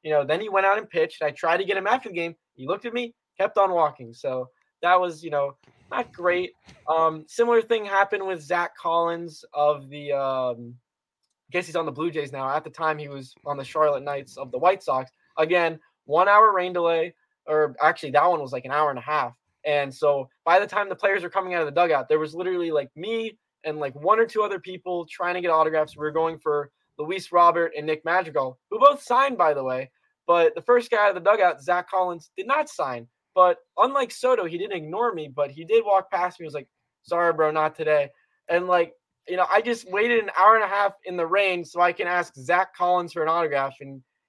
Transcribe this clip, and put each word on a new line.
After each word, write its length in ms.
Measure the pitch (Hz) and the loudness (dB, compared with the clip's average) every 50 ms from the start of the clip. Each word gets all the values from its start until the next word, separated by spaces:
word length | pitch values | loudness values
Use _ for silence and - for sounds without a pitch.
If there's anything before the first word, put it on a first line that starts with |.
| - | -6
you 80 | 156 | -2
know, 120 | 151 147 143 | 0 0 0
then 140 | 131 151 175 | 0 -2 -4
he 100 | 214 214 | -2 -2
went 160 | 190 196 190 | 0 2 2
out 120 | 196 202 214 | 2 2 0
and 120 | 214 202 | -2 -4
pitched. 320 | - 170 160 175 - - | -2 -2 -2 -2 -2 -4
I 100 | 160 147 | -6 -6
tried 260 | - - - 165 170 180 | -4 -4 -2 0 0 0
to 80 | 196 | 0
get 120 | 175 202 196 | -2 -4 -2
him 100 | 190 202 | 0 0
after 220 | 233 262 - 226 | -2 -2 -2 -6
the 60 | 185 | -8
game. 200 | 156 165 170 165 - _ _ _ | -8 -8 -8 -10 -14 _ _ _
He 140 | - 131 139 | -12 -8 -6
looked 180 | 180 202 - | -6 -6 -6
at 80 | 240 233 | -8 -8
me, 220 | 240 247 233 - _ _ _ _ - | -8 -8 -8 -12 _ _ _ _ -4
kept 200 | 190 214 - 208 | -4 0 2 2
on 140 | 196 190 | 2 2
walking. 420 | 180 170 160 147 - - 127 113 117 | 2 2 0 0 -2 -6 -14 -20 -16
So 360 | - - 139 131 127 127 127 _ _ _ _ _ _ | -10 -6 -6 -4 -4 -6 -8 _ _ _ _ _ _
that 180 | - 175 180 185 | 2 2 4 4
was, 220 | 180 180 160 151 165 | 2 0 -4 -8 -10
you 80 | 165 | -6
know, 260 | 147 143 139 139 135 _ _ _ _ _ _ _ | -2 -2 -2 -2 -6 _ _ _ _ _ _ _
not 240 | - 262 240 - - | -6 -6 -6 -6 -10
great. 400 | - 175 180 175 180 180 - - _ _ - - _ _ - | -4 -2 0 0 0 -2 -6 -10 _ _ -20 -20 _ _ -2
Um, 380 | 160 160 160 160 160 156 156 - | 0 2 2 2 0 -2 -8 -8
similar 340 | - - 233 233 233 226 | -2 0 2 4 4 2
thing 220 | 226 226 233 226 214 | 2 2 -2 -2 -2
happened 420 | 202 196 196 202 196 214 196 196 | 0 0 2 2 2 0 -4 -4
with 160 | 190 185 165 | -4 -6 -6
Zach 360 | 147 139 175 175 175 165 - - | -4 -4 -2 -2 -2 -4 -6 -6
Collins 680 | - 170 165 170 170 170 170 170 170 165 156 - - _ - | -4 0 0 2 0 0 -2 -4 -8 -12 -14 -18 -20 _ -2
of 360 | 147 147 147 151 143 135 135 | 2 2 2 2 0 -4 -12
the, 240 | 143 147 147 143 143 | -16 -12 -8 -6 -4
um, 680 | 139 139 135 131 131 127 127 120 117 120 120 123 123 _ _ _ _ _ _ _ _ _ _ _ _ _ _ | -2 -2 -2 -2 -2 -2 -4 -4 -6 -12 -16 -18 -20 _ _ _ _ _ _ _ _ _ _ _ _ _ _
I 20 | |
guess 140 | - 180 175 | -6 -6 -6
he's 100 | 170 156 | -4 -4
on 100 | 170 160 | -4 -4
the 60 | 156 | -4
Blue 200 | 135 127 160 170 | -6 -6 -6 -4
Jays 200 | 147 156 143 139 | -4 -6 -6 -6
now. 160 | 131 135 135 131 | -8 -8 -6 -4
At 140 | 139 156 156 | -4 -4 -6
the 60 | 165 | -8
time, 280 | - - 165 156 156 151 | -10 -6 -4 -4 -4 -4
he 120 | 151 143 | -8 -12
was 260 | 139 139 131 131 - _ _ | -12 -14 -16 -16 -20 _ _
on 120 | 147 143 139 | -8 -8 -8
the 80 | 135 | -8
Charlotte 380 | 127 - 160 156 151 143 135 135 | -6 -4 -2 -2 -2 -2 -2 -4
Knights 340 | 143 143 139 135 - - 131 | -6 -8 -8 -10 -12 -16 -16
of 140 | 135 127 | -14 -10
the 80 | 120 127 | -8 0
White 220 | 151 180 196 190 | 0 0 0 0
Sox. 300 | - - 135 131 131 - _ _ _ _ _ - | -2 -4 -4 -4 -4 -8 _ _ _ _ _ -4
Again, 440 | 160 160 180 180 170 165 151 156 - _ _ _ _ | -2 0 0 0 0 0 -4 -6 -14 _ _ _ _
one 240 | - 143 165 185 202 | -2 0 2 4 6
hour 240 | 202 208 214 214 - | 8 8 8 6 4
rain 180 | 185 180 180 | 2 -2 -2
delay, 440 | 180 180 170 170 165 165 160 175 170 _ _ _ _ _ _ | -2 -2 0 0 0 0 -2 -4 -6 _ _ _ _ _ _
or 300 | - 156 151 151 143 127 - | -2 0 0 0 0 0 2
actually 300 | 147 160 170 - - 147 | 2 2 2 0 -4 0
that 140 | 131 143 151 180 | 2 4 4 4
one 100 | 175 156 | 2 0
was, 140 | 143 127 135 | -2 -6 -8
like, 100 | 127 123 | -10 -8
an 80 | 131 | -4
hour 180 | 135 147 156 147 | -2 0 0 0
and 100 | 135 127 | -2 -4
a 20 | |
half. 340 | 117 147 151 151 131 120 123 _ _ _ _ _ - | -6 -4 -2 -2 -2 -4 -6 _ _ _ _ _ -4
And 280 | 156 147 143 143 139 131 | -2 0 0 -2 -4 -4
so 360 | - 156 147 143 139 131 127 _ _ _ | 0 2 2 2 2 -2 -8 _ _ _
by 140 | 160 170 190 | 2 4 4
the 80 | 202 - | 4 2
time 200 | - 208 202 196 | -2 -4 -4 -4
the 80 | 180 | -4
players 280 | - - 202 196 202 175 | -2 0 0 0 0 -2
were 60 | 175 | -4
coming 240 | - 196 190 185 180 | -4 -4 -4 -2 -2
out 80 | 175 | -2
of 60 | 165 147 | -2 0
the 60 | 139 | 2
dugout, 340 | 170 175 170 156 139 127 - | 2 2 4 2 0 2 0
there 120 | 156 156 | 0 0
was 140 | 156 151 156 | 0 -4 -6
literally, 380 | 170 180 185 185 180 170 165 | -6 -4 -4 -2 -2 -2 -2
like, 180 | 156 147 139 135 _ | -2 -2 -4 -4 _
me 420 | 156 170 214 226 226 226 226 214 _ _ _ _ _ - | -12 -8 -6 -6 -6 -6 -8 -10 _ _ _ _ _ -10
and, 140 | 160 151 151 | -10 -8 -6
like, 140 | 147 139 127 | -8 -8 -8
one 240 | 143 147 180 214 220 | -4 0 2 2 4
or 60 | 233 | 2
two 180 | 226 - 220 - | 2 0 -2 -2
other 160 | - 196 180 | -2 -4 -8
people 460 | - 190 185 180 - 180 180 175 170 | -10 -12 -16 -12 -8 -6 -6 -6 -6
trying 300 | 160 - - 180 175 180 | -8 -10 -6 -4 -4 -4
to 60 | 180 | -2
get 100 | 175 175 | 0 2
autographs. 440 | 165 160 160 160 160 156 156 151 - 147 | 2 4 2 2 2 0 -2 -2 -4 -8
We 40 | |
were 100 | 151 151 | -8 -4
going 280 | 147 160 160 165 165 - | -2 0 0 -2 -2 -4
for 320 | - 156 147 147 143 139 _ _ _ _ _ - | -4 -2 -2 -2 -4 -6 _ _ _ _ _ -10
Luis 340 | 151 156 185 190 185 - | -8 -6 -6 -8 -8 0
Robert 420 | 170 175 175 170 170 170 170 160 - 147 | 4 6 6 6 6 4 0 -2 -4 -6
and 80 | 147 | -4
Nick 200 | 156 156 156 - | -4 -4 -4 -2
Madrigal, 540 | 160 170 185 180 160 143 147 135 131 127 - _ _ | 0 0 0 0 0 -2 -4 -2 -4 -6 -12 _ _
who 100 | 202 220 | 0 6
both 240 | 254 285 285 285 - | 6 6 6 4 0
signed, 340 | - 247 247 269 277 262 190 | 0 2 2 2 0 0 2
by 160 | 175 156 151 | 2 2 2
the 100 | 139 131 | 0 -2
way. 280 | 131 127 127 135 131 _ _ _ _ _ _ _ | -4 -4 -6 -6 -10 _ _ _ _ _ _ _
But 300 | - 170 170 170 165 156 | 2 4 4 4 4 2
the 60 | 175 | 0
first 280 | 156 - 247 240 240 - | 2 2 2 2 2 0
guy 140 | - 214 208 | 0 2 2
out 60 | 202 | 2
of 60 | 190 | 2
the 140 | 180 165 190 | 2 2 2
dugout, 320 | 214 220 190 180 156 156 | 4 4 4 2 2 0
Zach 280 | 135 160 175 180 180 - | -2 -2 -2 -2 -2 -2
Collins, 420 | - 190 185 180 175 170 - _ _ - | -2 -2 -2 -2 -4 -8 -12 _ _ -12
did 100 | 190 226 | -4 -2
not 220 | 269 302 302 302 | -2 -2 -2 -4
sign. 400 | - - 156 135 123 120 117 123 _ _ _ _ _ | -6 -6 -6 -6 -6 -10 -12 -16 _ _ _ _ _
But 240 | 185 185 180 175 - _ _ _ - | 6 6 6 4 2 _ _ _ 0
unlike 340 | 208 254 277 277 262 - | 0 2 2 -2 -4 -4
Soto, 340 | - - - 247 254 226 185 | -6 -4 0 0 0 0 0
he 120 | 165 160 175 | -4 -6 -8
didn't 180 | 190 208 202 175 | -8 -8 -8 -8
ignore 360 | 156 151 165 208 240 240 202 | -8 -8 -4 -2 -2 -2 -2
me, 140 | 165 151 139 | -6 -10 -10
but 240 | 131 143 147 139 | -6 -4 -4 -4
he 120 | 135 156 165 | -6 -10 -4
did 220 | 160 214 233 226 | 0 2 2 4
walk 240 | 208 196 190 185 - | 4 2 2 2 0
past 280 | - 175 180 175 170 - | -4 -4 -4 -4 -6 -8
me. 40 | 170 | -14
He 40 | 156 | -12
was 60 | 135 | -12
like, 160 | 147 131 - _ _ _ _ _ _ _ | -12 -12 -14 _ _ _ _ _ _ _
"Sorry, 280 | - 175 170 175 170 160 | -4 -2 0 2 2 2
bro, 180 | 156 160 156 | 2 2 2
not 240 | 156 156 156 156 156 | 2 0 0 0 -2
today." 340 | - 160 151 151 147 143 135 - _ _ _ _ _ _ - | -2 0 2 2 2 2 -2 -6 _ _ _ _ _ _ -2
And, 180 | 170 175 180 180 | -2 0 2 2
like, 280 | 180 175 170 165 - _ _ _ _ _ _ - | 2 2 2 0 -4 _ _ _ _ _ _ -6
you 100 | 180 185 | -2 0
know, 80 | 180 - | 0 2
I 120 | 185 208 | 2 2
just 280 | 220 240 233 226 - - | 2 0 -4 -6 -6 -6
waited 320 | 185 202 214 240 240 226 214 | -4 -2 0 0 0 0 -2
an 80 | 196 - | -2 2
hour 200 | 160 185 208 226 | 4 6 6 6
and 80 | 220 214 | 6 4
a 40 | 190 | 0
half 280 | 196 202 202 196 196 - _ | 0 0 0 -2 -2 -6 _
in 100 | 190 180 | -8 -6
the 120 | 180 170 165 | -4 -2 0
rain 360 | 180 202 202 190 180 175 175 | 0 2 2 2 0 -2 -6
so 160 | - - 175 | -8 0 2
I 140 | 175 175 175 | 2 2 2
can 140 | - 196 175 | -2 -4 -2
ask 260 | 180 175 175 175 - | -2 -2 -2 -4 -10
Zach 400 | 135 131 127 175 180 190 185 - | -12 -2 0 0 2 0 -2 -2
Collins 380 | - 180 180 180 180 175 170 - | -2 0 2 2 0 0 -2 -4
for 80 | 175 156 | -4 -2
an 60 | 156 | 0
autograph. 480 | 160 175 170 156 147 139 135 139 135 - | 0 0 0 0 0 -2 -2 -4 -6 -12
And 240 | 143 139 139 135 127 _ _ _ _ | -18 -18 -18 -20 -20 _ _ _ _